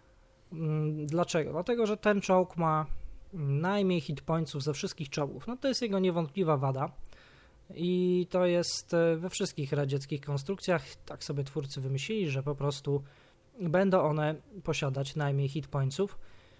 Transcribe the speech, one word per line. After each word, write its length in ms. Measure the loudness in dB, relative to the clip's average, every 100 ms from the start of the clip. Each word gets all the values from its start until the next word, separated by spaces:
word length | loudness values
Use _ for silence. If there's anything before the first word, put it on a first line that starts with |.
| _ -20 _ _ -14
Mm, 540 | -4 -2 0 0 -2 -2
dlaczego? 460 | 0 0 0 0
Dlatego, 340 | -2 -2 0 2
że 120 | 2
ten 240 | 2 2
czołg 360 | 4 4 4 0
ma 280 | 2 2 0 -4 -4 -12 -12
najmniej 680 | -6 0 0 2 2 2 2
hit 200 | 0 -6
pointsów 420 | -2 -2 -2 -2
ze 100 | -2
wszystkich 360 | -2 -4 -6 -6
czołgów. 380 | -4 -4 -4 -8
No 100 | -4
to 100 | -2
jest 140 | 0
jego 180 | 0 2
niewątpliwa 580 | 2 2 0 0 2 4
wada. 340 | 2 0 -2 -6 -12 -14 -20 -20 -20 -20 -16 -4
I 520 | 0 2 4 2 2
to 160 | 2 4
jest, 480 | 4 2 -2 0
e, 240 | 4 4 2
we 120 | -2
wszystkich 440 | -4 -4 -2 -2
radzieckich 480 | 0 0 -2 -2 -6
konstrukcjach. 760 | -4 -4 -2 -4 0 0 0 -12
Tak 280 | -14 -10
sobie 200 | -6 -4
twórcy 380 | -4 -4 -6 -6
wymyślili, 480 | -4 -2 -2 -2 0
że 140 | -2
po 120 | -2 -2
prostu 480 | -2 -2 -2 -2 -2 -14 -20 _ _ -6
będą 420 | 0 4 6 6
one 340 | 4 2 0 -2 -8 -8
posiadać 520 | -4 -2 -2 -2 -2 -2
najmniej 340 | 0 2 0
hit 180 | -2 -4
pointsów. 500 | -2 -2 0 -2 -4 -12 -16 -20 -20